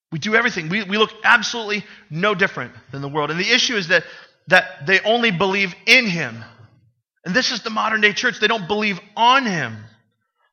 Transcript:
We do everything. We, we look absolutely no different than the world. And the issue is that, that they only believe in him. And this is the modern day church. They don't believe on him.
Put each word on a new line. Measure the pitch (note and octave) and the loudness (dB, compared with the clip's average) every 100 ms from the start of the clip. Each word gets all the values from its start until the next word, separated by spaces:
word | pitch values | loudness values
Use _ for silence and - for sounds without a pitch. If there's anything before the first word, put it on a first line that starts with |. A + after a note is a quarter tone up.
| _ | _
We | D#3+ | -8
do | G#3 | 0
everything. | A3 A#3+ G3+ D#3 | 0 0 -2 -4
We, | G3+ | -4
we | F#3 G#3 | -2 0
look | A3 - | 0 0
absolutely | G3 A#3 G3+ A#3+ G#3 G#3 - - - | 2 2 2 -6 -4 -6 -6 -16 -12
no | D3+ G3+ | -2 0
different | G3 G3 - B2 - - | 2 0 -2 -12 -14 -14
than | C3+ | -10
the | C#3 | -6
world. | D3+ D3 | -2 -2
And | E3 | -2
the | G3+ | 0
issue | A#3+ - A3+ | 2 0 -2
is | E3 | 0
that, | F3 - - - _ - | 0 0 -12 -20 _ 2
that | F3+ - - | 2 2 -4
they | C#3+ F#3+ | 0 2
only | G#3 A#3 A#3 | 2 2 2
believe | E3+ G3 G3+ F#3+ - - | 2 0 0 -2 -2 2
in | B3 A#3 | 4 4
him. | E3+ C3+ A2+ A2 - - _ _ _ _ _ | 0 -4 -8 -16 -20 -20 _ _ _ _ _
And | E3+ | -4
this | G3 B3+ | 0 0
is | B3 | -2
the | A#3 | -6
modern | A3 G#3+ A3 | -4 -2 2
day | G#3 | 2
church. | G3 B3+ - | 2 -2 0
They | G#3 | 0
don't | A#3 E3 | 0 -2
believe | G#3 G#3+ F3+ - - | -2 -2 -4 -8 0
on | A#3 C4 B3 | 2 4 2
him. | F3 B2 A2 G#2+ _ _ _ _ _ _ | -2 -4 -8 -16 _ _ _ _ _ _